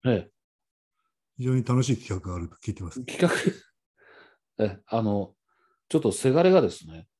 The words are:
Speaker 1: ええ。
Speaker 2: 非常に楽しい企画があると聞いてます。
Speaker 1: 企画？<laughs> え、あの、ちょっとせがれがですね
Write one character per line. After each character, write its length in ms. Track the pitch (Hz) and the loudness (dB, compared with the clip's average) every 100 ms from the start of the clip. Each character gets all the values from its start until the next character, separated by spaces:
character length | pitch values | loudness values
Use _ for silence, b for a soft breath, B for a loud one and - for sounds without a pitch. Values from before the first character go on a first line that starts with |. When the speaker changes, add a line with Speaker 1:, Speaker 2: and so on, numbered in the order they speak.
| 127 | 2
Speaker 1:
え 220 | 110 104 | 0 -2
え。 40 | _ _ _ _ _ _ _ _ _ _ - | _ _ _ _ _ _ _ _ _ _ -8
Speaker 2:
非 60 | |
常 120 | 127 131 | 0 0
に 80 | |
楽 200 | 117 123 | 2 2
し 100 | 127 | 2
い 40 | 117 | -2
企 220 | - 95 | -2 -8
画 120 | 92 | -6
が 40 | 87 | -8
あ 40 | |
る 100 | 85 | -10
と 80 | - | -10
聞 140 | - | -10
い 40 | 95 | -8
て 80 | |
ま 80 | 90 | -8
す。 140 | 131 127 | -10 -12
Speaker 1:
企 160 | - | -2
画？ 80 | 175 - - - _ _ _ _ b b b b _ _ | 0 2 -2 -4 _ _ _ _ b b b b _ _
<laughs> 60 | 107 | -4
え、 140 | 95 _ | -4 _
あ 140 | 113 | -2
の、 340 | 110 101 95 _ _ _ _ _ _ | 0 -2 -4 _ _ _ _ _ _
ち 60 | 180 | 0
ょ 40 | |
っ 20 | |
と 100 | 120 | 0
せ 200 | 92 135 | 0 2
が 120 | 139 | 4
れ 80 | 180 | 6
が 100 | 185 | 6
で 80 | 110 | 4
す 180 | - 80 | -4 -18
ね 200 | 80 - _ | -20 -20 _